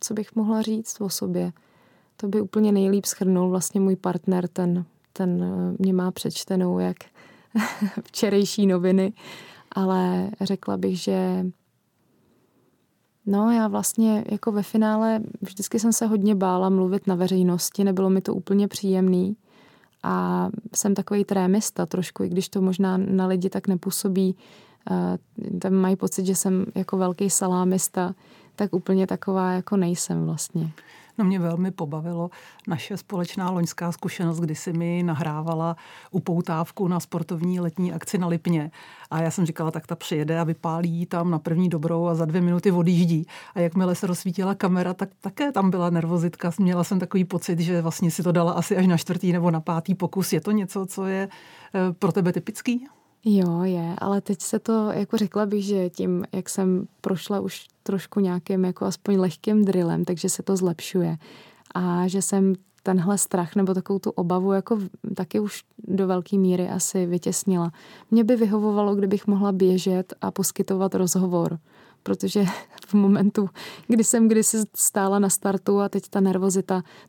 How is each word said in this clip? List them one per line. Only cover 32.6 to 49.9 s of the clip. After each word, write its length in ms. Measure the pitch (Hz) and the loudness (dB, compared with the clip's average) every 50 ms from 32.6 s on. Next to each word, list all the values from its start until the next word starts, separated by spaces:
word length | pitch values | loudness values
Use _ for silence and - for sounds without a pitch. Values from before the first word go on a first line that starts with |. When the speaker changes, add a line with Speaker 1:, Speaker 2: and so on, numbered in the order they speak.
| _ - | _ -6
Speaker 2:
naše 280 | - 156 - - 208 | -6 -6 -6 -8 -10
společná 540 | 180 - - - 180 175 170 - - 185 180 | -10 -10 -8 -6 -6 -6 -4 -4 -4 -4 -2
loňská 420 | 185 180 170 160 - - 175 170 165 | -2 -2 -2 -2 -4 -6 -6 -6 -6
zkušenost, 480 | - - 185 - - 190 165 165 165 | -6 -8 -8 -6 -2 -2 -2 -2 -2
kdy 140 | 170 160 151 | -2 -4 -4
jsi 180 | 151 - - 170 | -6 -6 -4 -4
mi 300 | 165 170 170 175 175 175 | -2 -2 -2 -2 0 0
nahrávala 760 | 175 165 135 160 160 151 151 156 165 165 160 165 165 165 - - - - - - - | -2 -2 -2 -2 -4 -4 -4 -4 -4 -4 -2 -2 -4 -4 -6 -10 -18 -20 -20 -14 -8
upoutávku 800 | - 190 - - 180 170 175 - 170 160 170 - - - 202 175 | -6 -6 -4 -2 -2 -2 -2 -2 -2 -4 -4 -4 -4 -4 -2 -2
na 120 | 180 175 | 0 -2
sportovní 600 | 160 - - 175 165 - 185 165 165 180 185 180 | -4 -4 -6 -6 -6 -6 -4 -4 -2 -2 -2 -2
letní 320 | 175 170 160 - 185 180 165 | -2 -4 -2 -2 -4 -4 -4
akci 260 | 165 - - - 202 | -4 -6 -4 -2 -2
na 80 | 180 | 0
Lipně. 440 | 170 170 170 - 180 175 160 147 156 - - - - - - - - | 0 -2 0 0 0 0 0 0 -4 -8 -14 -20 -20 -20 -20 -12 -6
A 120 | - 160 165 | -2 -2 0
já 80 | 165 | 0
jsem 160 | 147 - 185 | 0 0 0
říkala, 240 | 156 156 - 165 156 | 0 0 -2 -4 -4
„Tak 160 | 160 160 - | -4 -6 -8
ta 80 | - 170 | -8 -10
přijede 440 | 160 - - 175 151 151 151 165 165 | -10 -6 -4 -2 -2 0 0 0 0
a 40 | 170 | 0
vypálí 640 | 156 165 - - 170 160 165 175 175 165 170 175 | 0 -2 -2 -4 -4 -2 -2 -2 -2 -2 -2 -4
tam 240 | 170 - 175 170 180 | -4 -2 -2 0 0
na 80 | 175 160 | 0 0
první 300 | 156 - 170 160 185 180 | 0 0 0 2 2 2
dobrou 380 | 165 165 151 165 170 165 170 | 0 0 0 0 0 0 0
a 80 | 175 170 | 0 0
za 100 | 160 165 | 0 0
dvě 160 | 160 156 185 | 0 2 2
minuty 300 | 175 175 175 175 - 208 185 | 2 2 2 2 2 2 4
odjíždí.“ 540 | 175 170 170 185 170 180 170 170 156 - - - - - - - | 4 4 4 4 4 4 4 2 2 0 -4 -10 -18 -20 -10 -2
A 60 | 196 | -2
jakmile 340 | 175 170 160 190 185 180 180 | 0 0 2 2 2 2 0
se 120 | 170 - | 0 -2
rozsvítila 480 | 196 180 165 - 190 170 - 190 190 196 | -2 -2 -2 -4 -4 -4 -2 -2 -2 -2
kamera, 400 | 196 - 185 180 180 180 180 185 | 0 0 0 2 2 0 0 -2
tak 140 | - 196 202 - _ | -4 -6 -8 -8 _
také 320 | - 196 - - 302 285 269 | -12 -10 -6 -4 -4 -2 0
tam 180 | 277 196 190 | 2 2 2
byla 200 | 180 185 175 175 | 2 2 0 2
nervozitka. 600 | 175 170 165 160 175 175 165 175 165 - - 175 165 - | 2 0 0 0 0 0 0 0 -2 -2 -4 -4 0 2
Měla 260 | 202 180 180 175 175 | 2 2 2 2 0
jsem 140 | - 208 185 | 0 0 -2
takový 260 | 180 170 - 196 185 | -2 0 0 0 0
pocit, 340 | 175 - 170 - - 180 165 | 0 -2 -4 -2 -2 -2 -2
že 220 | 175 165 180 170 165 | 0 0 0 0 0
vlastně 280 | 165 160 - - 170 | -2 -2 0 0 -2
si 120 | 156 - 160 | 0 0 0
to 100 | 180 170 | 0 2
dala 200 | 175 170 170 185 | 2 2 2 0
asi 240 | 175 165 - 208 | -2 -2 0 2
až 100 | 185 185 | 2 4
na 100 | 185 175 | 4 4
čtvrtý 360 | 165 - - 180 180 - 180 170 | 2 0 -2 -4 -2 0 0 0
nebo 180 | 180 170 175 | 2 2 2
na 100 | 165 160 | 0 0
pátý 340 | 160 - 170 165 165 - | -2 -2 -4 -2 -2 -2